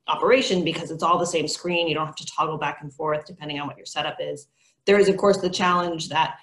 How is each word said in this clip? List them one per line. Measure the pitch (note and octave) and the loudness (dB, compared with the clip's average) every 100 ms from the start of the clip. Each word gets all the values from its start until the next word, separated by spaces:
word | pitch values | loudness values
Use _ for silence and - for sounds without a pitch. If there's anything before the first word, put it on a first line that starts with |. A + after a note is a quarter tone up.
| - | -4
operation | D#3 F3 B3+ B3+ F#3 | 0 4 4 4 0
because | E3 E3 E3 | 0 -2 -6
it's | D#3+ | -2
all | E3 F3 | 0 2
the | F3 | 2
same | E3 D3+ | -2 -2
screen. | - F3 F3 E3+ | -4 -2 0 0
You | |
don't | D3+ D#3 | -2 -4
have | - | -8
to | F3 | -8
toggle | - D#3+ D#3 | -4 -2 -2
back | D3 D3 | -6 -6
and | D3+ | -12
forth | - D#3 D3+ | -6 -4 -4
depending | D3+ F#3 D3+ D3 | -6 -12 -10 -8
on | C#3+ | -8
what | C3+ | -12
your | - | -10
setup | - D3+ - | -6 -6 -6
is. | C#3+ C#3+ - _ _ _ | -8 -8 -12 _ _ _
There | - G3+ | 4 6
is, | F#3+ | 6
of | F#3+ | 4
course, | G3+ F#3+ | 4 4
the | F3+ | 2
challenge | F3+ F#3 F3 F3 E3 D#3 | 0 2 2 0 -4 -2
that | C#3+ D#3 - | 0 -2 -4